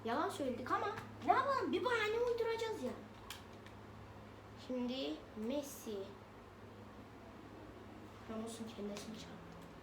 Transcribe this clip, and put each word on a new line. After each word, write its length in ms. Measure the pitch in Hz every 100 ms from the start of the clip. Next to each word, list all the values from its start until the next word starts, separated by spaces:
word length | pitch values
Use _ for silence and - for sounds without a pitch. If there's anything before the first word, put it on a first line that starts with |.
yalan 240 | 226 269 381
söyledik 420 | - 269 220 254
ama 180 | 392 403 427 - - 269
ne 60 |
yapalım? 400 | 466 554 523 349
Bir 120 | 370
bahane 360 | 494 466 427 466
uyduracağız 600 | 480 466 453 453 453 415
yani. 120 | 247 - - - - - - - - - - - - - - - - - -
Şimdi 480 | 254 240 262 285 311 - 220
Messi. 600 | 220 294 269 - 233 202 190 - - - - - - - - - - - - - - - - - - - - - -
Ramos'un 340 | 220 226 - 220 -
kendisini 380 | 208 208 -
çarptı. 180 | 214 - - - - - -